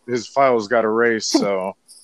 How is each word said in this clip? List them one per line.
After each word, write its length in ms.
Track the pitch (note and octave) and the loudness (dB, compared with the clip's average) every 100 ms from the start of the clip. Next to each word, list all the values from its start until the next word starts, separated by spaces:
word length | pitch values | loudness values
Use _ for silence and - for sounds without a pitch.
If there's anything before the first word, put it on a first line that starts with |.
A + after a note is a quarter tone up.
| - | -8
his 200 | B2 G#2 | -8 -4
files 400 | - C3+ A#2+ G2+ | 2 2 2 0
got 160 | A#2+ | 0
erased. 480 | A2 A2+ A#2+ A2 - | 0 0 0 0 -2
So 440 | D3 G#2+ F#2+ F#2+ - _ - | -2 0 -2 -4 -10 _ -20